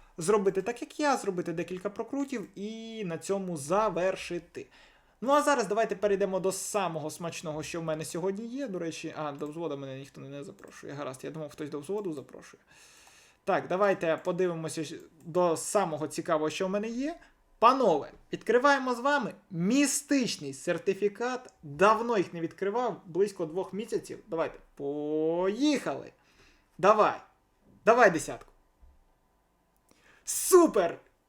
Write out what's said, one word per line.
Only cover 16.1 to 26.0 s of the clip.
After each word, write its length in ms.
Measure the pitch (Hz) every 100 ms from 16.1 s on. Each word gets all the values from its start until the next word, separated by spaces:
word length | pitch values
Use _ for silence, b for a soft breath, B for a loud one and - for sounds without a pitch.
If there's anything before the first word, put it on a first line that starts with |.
| - 160 156 156
що 180 | 151 185
в 20 |
мене 200 | 202 220
є. 260 | 240 285 339 b b _ _
Панове, 520 | 226 269 226 151 120 - _
відкриваємо 640 | 170 - 233 285 277 254 233
з 40 |
вами 340 | 262 285 180 - _
містичний 1000 | 165 185 262 285 - - 277 214 - 143
сертифікат. 1000 | - - 170 196 190 202 202 240 254 - -
Давно 540 | 151 143 202 220 233 220
їх 160 | 165
не 60 | 170
відкривав, 600 | 165 - 196 226 247 165 185
близько 400 | 165 208 202 160
двох 280 | 175 185
місяців. 460 | 190 226 196 - - -
Давайте, 320 | 165 151 - - -
поїхали! 1400 | 139 147 147 156 156 170 190 214 294 277 165 135